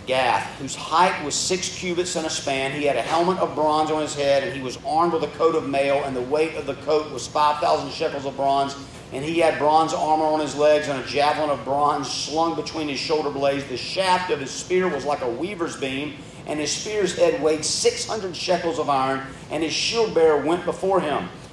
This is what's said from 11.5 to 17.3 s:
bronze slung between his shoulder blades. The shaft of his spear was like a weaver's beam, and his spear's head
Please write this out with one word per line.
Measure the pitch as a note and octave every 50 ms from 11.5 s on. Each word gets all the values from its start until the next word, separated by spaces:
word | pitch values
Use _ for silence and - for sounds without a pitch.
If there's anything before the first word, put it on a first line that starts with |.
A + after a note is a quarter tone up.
| C#3 B2+ A#2
bronze | B2+ C#3 C#3+ D3 D3 D3+ C#3+ C#3 B2+
slung | - - - C3 C#3+ D#3+ E3 E3 D#3
between | D3+ C#3+ - - E3 D#3 D3+
his | C#3 -
shoulder | - - D#3+ D3+ C#3+ C#3+
blades. | C3+ C#3 C#3 C#3+ C#3 C#3 C3
The | - B2+ A#2+
shaft | - - - F#3 F#3+ F#3 F3+ F#3 D3+ D#3
of | D#3 C#3
his | C3+ B2
spear | - - - - F3+ F#3 F#3
was | F3+ D3+ C#3 B2
like | C#3+ D3 C3+ C3
a | B2
weaver's | A#2 A#2+ D#3+ G3 G#3 F3 E3+ D3+ -
beam, | - C#3 C3+ C3 C3+ D3 D3+ C3+ - - - - - -
and | - D3 D3+
his | D3+ C#3+
spear's | - - - G#3+ G#3+ G#3+ G3 F3 E3
head | - F3 E3+